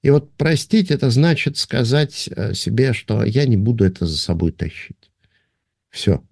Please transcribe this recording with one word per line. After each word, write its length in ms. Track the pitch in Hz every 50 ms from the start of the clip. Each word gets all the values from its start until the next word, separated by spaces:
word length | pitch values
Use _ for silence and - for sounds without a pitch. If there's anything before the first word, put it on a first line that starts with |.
И 80 | - 143
вот 200 | 139 147 147 - _
простить — 560 | _ 147 156 165 143 - _ - 220 196 185
это 180 | 151 135 - 131
значит 480 | 117 127 151 170 160 151 - - 143
сказать, 720 | - - - - - 123 113 131 147 151 139 - - - - -
э, 160 | - 101 104
себе, 400 | 98 - - 117 113 113 131 135
что 320 | 117 - - - 110 107 110
я 220 | - 107 135 147
не 100 | 131 117
буду 300 | 98 95 117 120 113 98
это 180 | 95 92 - 90
за 140 | 82 78 78
собой 340 | - - 85 82 87 82
тащить. 580 | 78 - 87 82 - - - - - _ _ _ _ _ _ _ _ _ _ _ _ _ _ _ _ _ _ _
Всё. 340 | - - - 101 95 - - _